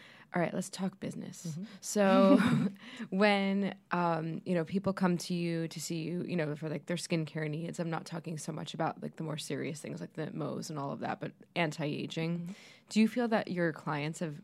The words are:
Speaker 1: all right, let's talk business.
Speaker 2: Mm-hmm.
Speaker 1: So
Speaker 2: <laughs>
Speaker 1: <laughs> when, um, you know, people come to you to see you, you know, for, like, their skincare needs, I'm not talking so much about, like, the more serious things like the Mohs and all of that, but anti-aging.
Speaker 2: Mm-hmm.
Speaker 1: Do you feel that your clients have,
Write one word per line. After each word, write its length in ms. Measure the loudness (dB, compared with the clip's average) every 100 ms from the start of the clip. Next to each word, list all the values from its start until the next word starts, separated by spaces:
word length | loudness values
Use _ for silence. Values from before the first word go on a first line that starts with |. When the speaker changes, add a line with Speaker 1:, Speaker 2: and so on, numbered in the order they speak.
| -14 -20 -4 0
Speaker 1:
all 60 |
right, 120 | 0
let's 160 | 0 -6
talk 300 | -4 -6 -4
business. 460 | -8 -8 -10 -10 -10
Speaker 2:
Mm-hmm. 160 | -8 -10 -10
Speaker 1:
So 600 | -2 4 8 10 10 8 6 4 2 -2
Speaker 2:
<laughs> 160 | -12
Speaker 1:
<laughs> 160 | -12 -4
when, 640 | 4 6 6 4 2 0 -4 _
um, 500 | 0 2 2 0 -4 0
you 100 | 0
know, 80 | 2
people 260 | 0 0
come 240 | 2 4 2
to 160 | 0
you 340 | -2 0 0 -2
to 120 | -6
see 220 | -4 -4
you, 220 | -2 -4 -2
you 80 | 0
know, 200 | 0 -2
for, 140 | -4
like, 180 | -6 -4
their 100 | -4
skincare 500 | 0 -2 0 -4 -4
needs, 300 | -4 -4 -4
I'm 120 | -2
not 140 | -4 -4
talking 320 | -8 -6 -6
so 120 | -6
much 220 | -6 -8
about, 280 | -2 -2 -2
like, 140 | -8 -6
the 80 |
more 140 | -6 -6
serious 420 | -4 -4 -4 -6
things 220 | -8 -8
like 120 | -8
the 140 | -8 -6
Mohs 420 | -4 -4 -4 -6
and 80 | -6
all 120 | -6
of 80 | -4
that, 180 | -4 -4
but 120 | -8 -12 -8 -2
anti-aging. 840 | -2 0 -4 -2 -4 -4 -2 -2
Speaker 2:
Mm-hmm. 120 | -6 -10 -16 -20 _
Speaker 1:
Do 100 | 2
you 80 | 2
feel 200 | 2 2
that 200 | 2 0
your 220 | 2 2
clients 460 | 0 -2 -2 -2 -2
have, 160 | -4 -6